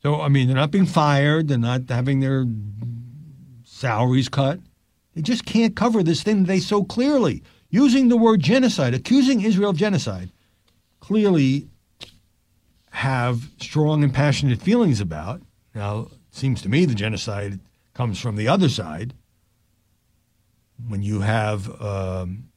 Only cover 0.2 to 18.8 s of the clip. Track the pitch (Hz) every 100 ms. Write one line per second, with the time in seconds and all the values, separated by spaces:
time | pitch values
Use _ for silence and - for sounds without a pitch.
0.2 | 147 139 127 131 147 196 185 165 147 139
1.2 | 143 156 156 127 117 127 127 120 127 135
2.2 | 135 135 123 107 104 104 120 117 120 147
3.2 | 156 135 - - _ - 127 110 127 127
4.2 | 123 - 139 175 - _ _ _ _ 165
5.2 | 151 240 - 226 233 214 240 226 165 165
6.2 | 208 208 180 190 185 208 196 226 269 285
7.2 | 180 71 - _ _ 196 285 262 247 240
8.2 | 226 214 135 254 254 - 127 123 - 262
9.2 | 262 247 214 185 202 165 208 175 120 95
10.2 | 90 _ _ _ _ _ _ _ - 214
11.2 | 208 170 135 139 - _ _ _ - _
12.2 | _ _ _ _ _ _ _ - 131 131
13.2 | 123 120 139 _ - 151 151 151 143 139
14.2 | 147 131 143 120 185 240 208 107 95 76
15.2 | 87 170 - _ _ 110 101 107 117 -
16.2 | _ - 135 120 95 135 175 110 107 104
17.2 | - 101 101 98 _ _ _ - 120 98
18.2 | 117 104 110 190 160 -